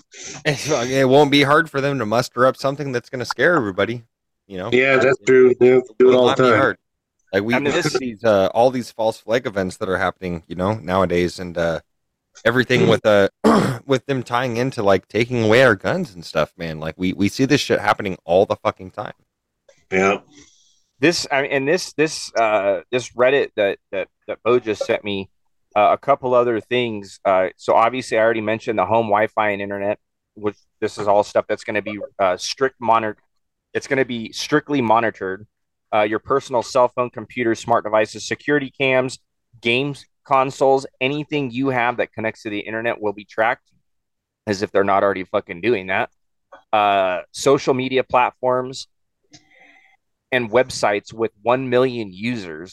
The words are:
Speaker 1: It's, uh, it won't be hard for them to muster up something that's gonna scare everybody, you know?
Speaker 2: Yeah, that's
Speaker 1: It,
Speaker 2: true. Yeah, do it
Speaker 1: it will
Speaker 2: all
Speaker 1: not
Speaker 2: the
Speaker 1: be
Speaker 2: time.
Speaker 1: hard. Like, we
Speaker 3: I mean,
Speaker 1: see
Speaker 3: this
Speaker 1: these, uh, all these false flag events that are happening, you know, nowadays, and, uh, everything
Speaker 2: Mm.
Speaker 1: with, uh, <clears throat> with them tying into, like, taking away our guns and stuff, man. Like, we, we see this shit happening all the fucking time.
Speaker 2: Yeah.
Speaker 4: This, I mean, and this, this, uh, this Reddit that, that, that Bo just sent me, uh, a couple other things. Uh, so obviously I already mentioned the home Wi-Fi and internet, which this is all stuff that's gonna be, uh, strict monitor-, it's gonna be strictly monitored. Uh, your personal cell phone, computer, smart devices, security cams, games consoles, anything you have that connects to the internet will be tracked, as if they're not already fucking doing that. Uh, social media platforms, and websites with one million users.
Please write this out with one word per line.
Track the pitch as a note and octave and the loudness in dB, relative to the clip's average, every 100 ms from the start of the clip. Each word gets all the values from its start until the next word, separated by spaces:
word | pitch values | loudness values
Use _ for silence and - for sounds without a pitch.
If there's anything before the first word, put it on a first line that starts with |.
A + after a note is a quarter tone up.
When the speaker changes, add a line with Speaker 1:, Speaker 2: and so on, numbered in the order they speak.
| _ - - - | _ -20 -18 -8
Speaker 1:
It's, | - C#3 C3+ | -4 -4 -2
uh, | D3 B2 | -2 0
it | C3+ C3 | 0 4
won't | C3+ D3 | 6 6
be | C#3+ | 4
hard | C3+ D3+ D#3+ | 4 2 2
for | C#3 | -2
them | C#3 C#3 | -2 -2
to | G#2+ | 0
muster | A2+ B2 - B2+ | -2 -2 0 0
up | B2+ | 2
something | C3+ C#3+ C#3 | -4 -4 -6
that's | B2 - | -6 -6
gonna | B2+ | -8
scare | A#2 - C#3+ E3+ | -8 -2 0 2
everybody, | G#2 F#2+ G2+ A#2+ A#2 _ _ _ _ | 0 -2 -4 -4 -14 _ _ _ _
you | F#2+ | -12
know? | F#2 | -2
Speaker 2:
Yeah, | A#2+ C3+ C3 | 0 2 2
that's | C3 C3+ | 2 0
Speaker 1:
It, | - | 2
Speaker 2:
true. | C3 B2+ | 6 6
Yeah, | B2 | 6
do | B2 B2+ | 4 4
it | B2 - | 2 2
Speaker 1:
it | |
will | B2+ B2+ | 4 6
Speaker 2:
all | B2 | 4
Speaker 1:
not | C3+ | 4
Speaker 2:
the | |
Speaker 1:
be | B2+ | 4
Speaker 2:
time. | A2 | 4
Speaker 1:
hard. | B2+ F#2+ _ _ _ _ _ | 2 -2 _ _ _ _ _
Like, | G2 | -2
we | G#2+ | 0
Speaker 3:
I | A#2+ | 0
mean, | C#3+ | 0
Speaker 1:
see | D#3 | 0
Speaker 3:
this | E3+ F#3 | -2 -2
Speaker 1:
these, | B2+ G#2+ | -6 -2
uh, | A2+ G2+ F#2+ | 2 2 2
all | - B2 | 2 2
these | B2+ A2+ | 2 -6
false | - A2 - | -4 -4 -4
flag | - A#2 B2 | -4 -4 -2
events | G2 F#2 - | -4 -6 -6
that | G2 | -4
are | F2+ | -2
happening, | F#2 - F#2 E2+ - | -2 -4 -8 -8 -10
you | |
know, | E2+ F#2 | -4 -2
nowadays, | A2 E2 F#2+ F2+ F2 F2 - | -2 -2 0 2 2 0 -4
and, | F2+ E2+ | -10 -4
uh, | E2+ D#2+ - _ _ _ _ _ | -4 -4 -10 _ _ _ _ _
everything | A2+ B2 A#2 B2 | 0 0 2 2
Speaker 2:
Mm. | A2+ | 4
Speaker 1:
with, | G#2+ A2 | 2 4
uh, | G#2 G2 - A3 A3 C#3+ B2 | 4 2 2 2 4 2 -4
<clears throat> | C3 | -2
with | C3 - | -2 -2
them | C3+ | -6
tying | A#2 A#2+ C3 A2+ | -2 -2 -2 -2
into, | C3 - | -4 0
like, | G2+ F#2+ - | 2 2 0
taking | G#2 A2+ B2 | -4 -2 0
away | A2 A2+ | 4 6
our | C3+ | 6
guns | G2 G2 D#3+ F3+ | 4 -2 -6 -6
and | F2 | -12
stuff, | D#2 D#2+ D2+ - | -6 -4 -4 -4
man. | E2 D#2 | -10 -8
Like, | D#2 D#2 | -10 -4
we, | F#2 | -4
we | E2+ G2 | -2 -2
see | - | 0
this | C3 C#3+ | 0 0
shit | - A2 | 0 0
happening | G#2 A2 G2+ F2+ | 0 -2 -2 -8
all | - F2+ G2+ | 0 2 2
the | G2+ | 0
fucking | A2 - F#2 | -4 -6 -12
time. | - G#2+ - _ _ _ _ _ _ _ | -14 -14 -16 _ _ _ _ _ _ _
Speaker 2:
Yeah. | F#2 G2 G2+ - _ _ _ _ _ _ _ | -2 0 -2 -6 _ _ _ _ _ _ _
Speaker 4:
This, | D3 E3+ - | 0 0 -2
I | C#3+ | -2
mean, | C#3 | -2
and | C3+ C3+ | -2 0
this, | F3 - | -2 -2
this, | - D#3 - - | -4 -4 -4 -6
uh, | G#2+ A2+ G#2+ G2 F#2+ D#2+ | -2 0 2 0 -2 -2
this | B2 A#2 | -6 -4
Reddit | A2+ B2 C#3 A2 - | 0 2 2 0 0
that, | G2+ - _ | -2 -2 _
that, | G2 F2 _ - | -10 -10 _ -14
that | G2+ | -6
Bo | A2+ B2 | 0 0
just | A2 G#2 - | 0 -4 -4
sent | A2 | -4
me, | G#2 G2+ F#2+ _ _ _ _ G#2+ | -4 -8 -10 _ _ _ _ 2
uh, | G#2 | 2
a | F#2+ | 2
couple | - C#3+ B2+ | 0 -2 2
other | B2 B2 A2+ | 2 2 -2
things. | - B2 A#2+ G#2+ G2 - G2 | -2 -2 -2 -6 -12 -4 0
Uh, | F#2+ F#2 - | 2 0 -4
so | - | 0
obviously | G2+ A#2 B2+ A#2+ A2+ | 4 4 0 -2 2
I | |
already | A2+ A2+ | 2 2
mentioned | G#2+ A2 - G#2+ | -2 -4 -4 -2
the | F#2 | 0
home | A2+ A2+ | 0 2
Wi-Fi | G2+ A2 - G#2+ | 0 0 0 -2
and | G2+ | -2
internet, | G2+ G2+ G2 - _ _ _ | -6 -4 -4 -6 _ _ _
which | - G#2 - _ _ | -10 -8 -8 _ _
this | G#2+ - | -8 -4
is | G#2 | 0
all | G2+ | 2
stuff | G#2 A2+ - | 2 -2 -2
that's | G#2+ | -6
gonna | - G#2+ | -4 -6
be, | G2+ G#2 G2 - | -6 -10 -12 -4
uh, | G2 F#2 | -2 -2
strict | - - C3+ - | -6 -4 -6 -4
monitor-, | A#2 A2+ A2 G#2 _ _ _ _ _ | 0 0 0 -6 _ _ _ _ _
it's | - - | -10 -4
gonna | C3+ B2+ | -2 -2
be | A#2+ A2 | -4 -10
strictly | - - D3 - D3 | -10 -4 -2 -2 -2
monitored. | A#2 A2 A2+ - F#2+ F#2+ A2 _ _ _ _ | 2 2 2 -4 -8 -8 -12 _ _ _ _
Uh, | A2 | 0
your | G#2+ G#2+ | 0 -2
personal | - C3+ - B2 | -2 -2 -2 -4
cell | G#2+ C3 B2 | -2 0 0
phone, | - B2 | 0 -6
computer, | - G#2+ - A2+ | -8 -12 -4 -2
smart | A2 - A#2 | -2 0 -2
devices, | G#2 A2 A2 A2 - | 2 0 0 -4 -10
security | A2+ - D3 C3+ | -8 -2 -2 -2
cams, | - C3+ C3 B2+ - _ _ _ A2+ | -4 0 0 0 -6 _ _ _ _
games | A#2 A#2+ C#3+ C#3 - _ | -2 0 -2 -8 -16 _
consoles, | - C3+ C3+ - C3+ C3+ C3+ _ | -2 0 0 0 2 2 0 _
anything | C3 D3 D3 D3+ C3+ | -4 -4 -4 -4 -4
you | A#2 C#3 | -4 -2
have | B2+ A#2+ A#2+ | 0 0 -2
that | G2 | -6
connects | - A2 - | -6 -8 -6
to | A2 | -8
the | G#2 | -8
internet | - A2 A#2 - | -8 -6 -6 -4
will | G#2 | -6
be | G2+ G#2 | -8 -10
tracked, | - A2 C3+ _ _ _ _ _ _ _ _ - | -2 -2 -2 _ _ _ _ _ _ _ _ -6
as | F#2+ | -4
if | G#2 | -2
they're | G2+ | 0
not | G2 G2 | 2 2
already | G2+ F#2+ | 0 -2
fucking | F2+ G#2 - F2 | -4 -6 -6 -6
doing | G2+ A2+ F#2 | -2 -2 -2
that. | G2 B2 _ _ _ _ - _ | -4 -4 _ _ _ _ -20 _
Uh, | A2 G#2 G2 F#2 F2+ - | 0 2 2 0 -2 -8
social | - C#3 C#3 - | -4 2 2 2
media | C3 B2+ B2+ | -2 -2 -2
platforms, | - B2+ A2+ - B2+ B2+ B2+ C3+ - _ _ _ _ - _ _ _ _ _ _ _ _ _ | 0 0 0 -2 -2 -2 -4 -12 -18 _ _ _ _ -20 _ _ _ _ _ _ _ _ _
and | B2+ A#2 A#2 | -4 0 0
websites | B2+ - A2+ G#2 - A2 | 0 0 -2 -2 -4 -6
with | A2+ - G#2 | -6 -4 -2
one | B2+ C3 B2 | -2 0 0
million | C3 A#2+ G#2 F#2 A2+ | 0 -2 -10 -8 -8
users. | A#2+ F#2 D#2 F2+ | -6 -8 -12 -12